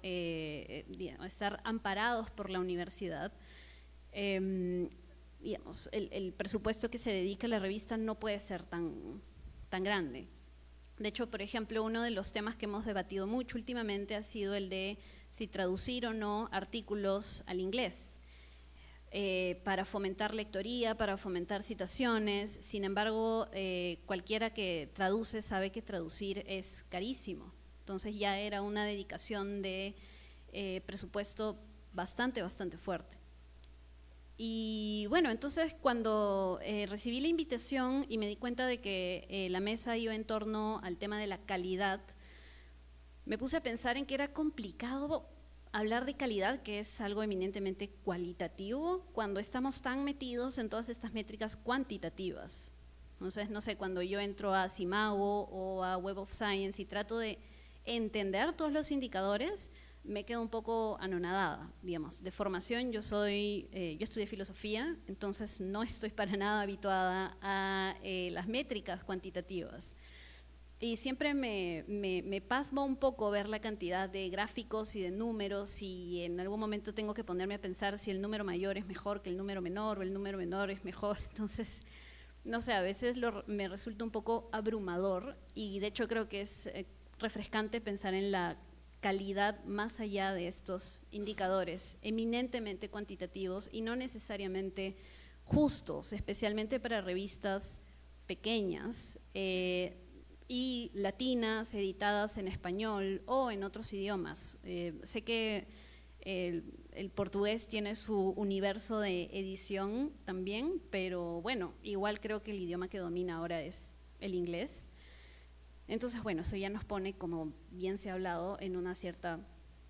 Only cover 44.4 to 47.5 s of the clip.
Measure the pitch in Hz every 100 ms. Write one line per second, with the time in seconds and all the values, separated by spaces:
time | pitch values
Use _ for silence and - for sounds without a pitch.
44.4 | 302 285 208 - 240 277 196 220 - -
45.4 | - - - 214 214 233 254 277 262 202
46.4 | 196 269 - 208 214 - 208 208 214 190
47.4 | 185